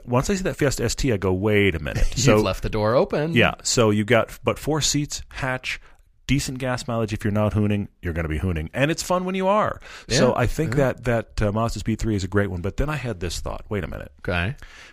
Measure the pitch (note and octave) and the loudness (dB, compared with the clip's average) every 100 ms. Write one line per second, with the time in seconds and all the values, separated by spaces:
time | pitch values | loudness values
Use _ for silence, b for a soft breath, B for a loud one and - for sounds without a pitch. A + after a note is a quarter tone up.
0 | - A#2+ C#3+ G3 F#3 B2+ C#3+ - A#2 - | -2 0 0 -2 -2 0 0 0 -2 0
1 | C#3+ G2+ F#2+ F#2 G#2+ G#2 G2 D#2+ C#2 - | 0 2 2 2 4 4 4 2 -4 2
2 | - - - G#2+ G#2 - G#2+ G#2+ G#2+ B2+ | 2 4 6 6 4 0 -2 0 2 4
3 | G3+ E3 D3+ C#3+ F2+ - - - A2 G#2+ | 2 0 0 4 4 2 0 4 4 4
4 | G#2 A#2 - - - G#2 - D3+ - D3 | 4 4 2 -4 -4 -4 -2 0 0 0
5 | D3 - - - C3 B2+ - - b b | -2 -8 -10 -6 -4 -4 -6 -10 b b
6 | _ _ - C3+ - B2+ B2+ B2 - A#2 | _ _ -2 0 0 -4 -4 -4 -4 -2
7 | A2 G#2+ G#2+ G#2 G#2+ G#2+ G#2 G#2 G2+ _ | -2 -2 -2 2 2 2 2 0 -4 _
8 | F2+ D#2+ D#2+ D2+ F#2+ D#2+ D#2+ - D3 E3 | -6 -4 -4 -2 -2 -2 -4 -2 -2 -2
9 | - F3+ F#3 F#3+ F#3+ G#3+ D#3+ - B B | -2 -2 -2 -2 0 0 0 -4 B B
10 | - A#2+ B2+ - A#2+ - D#3+ C#3 C3 - | -2 2 4 4 0 0 0 2 0 0
11 | A#2+ A2+ - - G#2 G#2+ A2+ A2 A#2 A2 | -2 -2 -2 -2 0 0 -2 -2 -4 -2
12 | A2+ G#2 F#2 G2+ G2+ F#2 F#2+ - C#3+ D3+ | 0 0 0 0 0 -2 -4 -2 -2 -2
13 | A#2+ F#2 F2 - - G#1+ - G#2 C#2+ G1+ | -6 -6 -6 -6 -6 -8 -6 -4 -4 -8
14 | - - - F2 F2+ C#3+ B B B | -12 -10 -4 -2 -2 -4 B B B